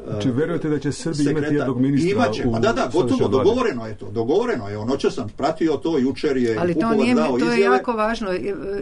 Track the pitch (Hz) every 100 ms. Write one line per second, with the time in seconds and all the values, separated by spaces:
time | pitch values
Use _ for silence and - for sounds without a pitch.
0 | - 104 131 120 160 165 156 147 147 -
1 | 165 147 143 151 147 147 139 123 135 143
2 | 170 202 233 - 131 117 214 247 226 170
3 | - 254 - - 196 247 233 123 110 107
4 | 120 113 117 180 240 139 104 104 110 139
5 | 202 143 110 - 135 - 165 143 165 156
6 | 127 127 151 131 120 110 - - - 220
7 | 233 247 247 247 240 233 240 254 247 220
8 | 214 226 202 185 202 196 196 202